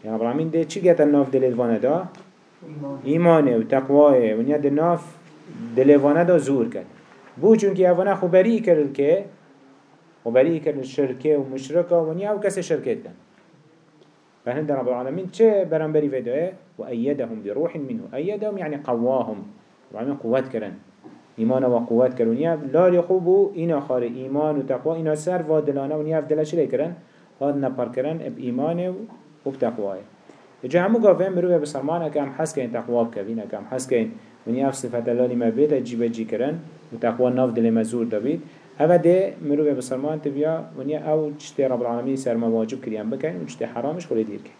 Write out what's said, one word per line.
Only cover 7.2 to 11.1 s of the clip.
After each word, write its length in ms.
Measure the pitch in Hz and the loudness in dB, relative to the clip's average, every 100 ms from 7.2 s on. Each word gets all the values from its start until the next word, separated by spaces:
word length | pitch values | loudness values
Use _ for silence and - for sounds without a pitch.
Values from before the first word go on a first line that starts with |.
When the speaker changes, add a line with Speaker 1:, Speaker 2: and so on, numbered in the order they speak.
| - - | -20 0
Speaker 1:
بو 140 | 175 220 | 4 6
چونکه 340 | 196 180 180 | 4 2 4
اوانه 260 | 175 196 190 | 4 2 0
خو 120 | 180 | 4
بری 320 | 185 208 220 | 4 4 2
کرد 340 | 190 160 139 | 4 4 2
که، 320 | 135 139 185 202 - _ _ _ _ _ _ _ _ | 0 2 2 0 -18 _ _ _ _ _ _ _ _
خو 80 | 117 | 0
بری 280 | 123 147 165 | 2 4 0
کرد 240 | 156 139 | -2 -4
شرکه 540 | 131 - 135 | -6 -2 -2